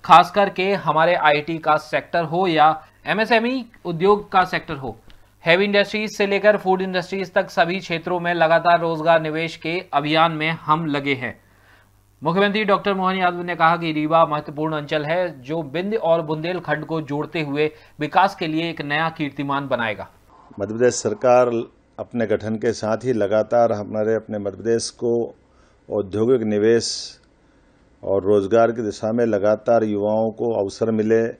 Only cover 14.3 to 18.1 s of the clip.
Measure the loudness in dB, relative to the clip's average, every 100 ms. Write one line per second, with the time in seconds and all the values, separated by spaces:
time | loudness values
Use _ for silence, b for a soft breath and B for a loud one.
14.3 | 0 -6 -6 -4 -4 -4 -4 -2 -2 -2
15.3 | -6 -8 -6 -4 -6 -4 -2 2 0 0
16.3 | -4 -4 -6 -4 -4 -4 -6 -4 -6 -4
17.3 | -6 -4 -2 -2 b b b -2